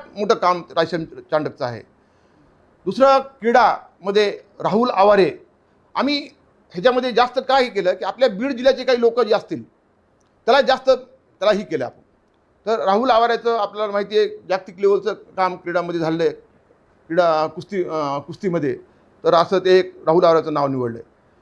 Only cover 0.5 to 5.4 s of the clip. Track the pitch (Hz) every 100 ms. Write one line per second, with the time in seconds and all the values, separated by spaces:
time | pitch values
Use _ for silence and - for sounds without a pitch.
0.5 | 180 165 170 165 175 160 127 - 156 139
1.5 | - 127 113 - _ _ _ _ _ _
2.5 | _ _ _ 170 202 269 269 262 - 220
3.5 | 247 208 - - _ 185 202 208 - -
4.5 | - 160 196 247 - 202 202 170 120